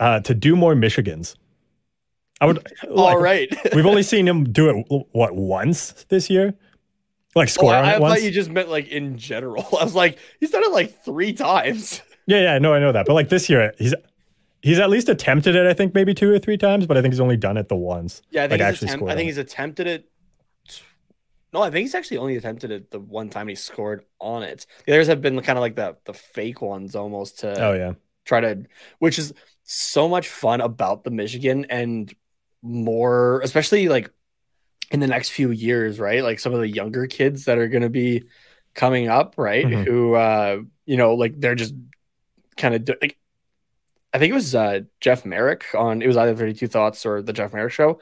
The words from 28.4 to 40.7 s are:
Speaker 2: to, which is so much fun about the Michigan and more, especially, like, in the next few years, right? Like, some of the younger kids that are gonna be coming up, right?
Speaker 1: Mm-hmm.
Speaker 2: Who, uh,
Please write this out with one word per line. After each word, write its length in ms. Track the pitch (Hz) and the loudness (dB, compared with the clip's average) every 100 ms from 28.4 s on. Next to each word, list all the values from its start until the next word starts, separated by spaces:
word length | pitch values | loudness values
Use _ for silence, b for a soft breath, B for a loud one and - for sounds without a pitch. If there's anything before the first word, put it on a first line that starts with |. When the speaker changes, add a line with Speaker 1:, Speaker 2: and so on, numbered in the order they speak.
Speaker 2:
to, 240 | 113 101 - b b b | 0 -4 -12 b b b
which 180 | 165 165 | -2 0
is 140 | 147 b b b | -6 b b b
so 440 | - - - 147 160 | -12 -6 -2 0 0
much 200 | 180 170 | 0 -4
fun 320 | - 117 120 | -4 -2 -2
about 420 | 120 117 95 104 | -2 -4 -4 -4
the 80 | 127 | -6
Michigan 560 | 113 104 123 131 135 139 | -6 -6 -4 -2 -2 -4
and 460 | 123 120 113 101 - _ _ _ _ | -6 -6 -6 -10 -16 _ _ _ _
more, 800 | 120 117 113 113 123 123 123 127 | -10 -6 -4 0 2 2 2 0
especially, 480 | 135 156 151 208 180 | -2 -2 2 2 2
like, 220 | 135 107 _ _ _ _ _ _ _ - | 0 -2 _ _ _ _ _ _ _ -6
in 80 | 143 | -2
the 80 | 135 | -2
next 220 | 123 - | -2 -4
few 200 | - 131 | -2 -2
years, 480 | 113 113 120 110 104 | -2 -2 0 -2 -4
right? 240 | 104 117 | -2 -2
Like, 160 | 123 110 | -2 -4
some 140 | 127 | -4
of 60 | 120 | -4
the 80 | 110 | -4
younger 400 | 107 104 123 127 | -6 -6 -6 -6
kids 380 | - 139 139 135 | -2 -2 -2 -2
that 120 | 117 | 0
are 80 | 117 | 0
gonna 220 | 123 120 | 0 0
be 340 | 127 123 120 b b b b _ | 0 -2 -2 b b b b _
coming 340 | - 127 127 117 | -2 2 2 2
up, 260 | 120 156 - | 2 0 -2
right? 300 | 110 113 139 | -2 0 0
Speaker 1:
Mm-hmm. 160 | 113 98 | 0 0
Speaker 2:
Who, 240 | 120 117 | 2 2
uh, 440 | 117 113 107 101 101 113 | 2 2 2 0 -4 -8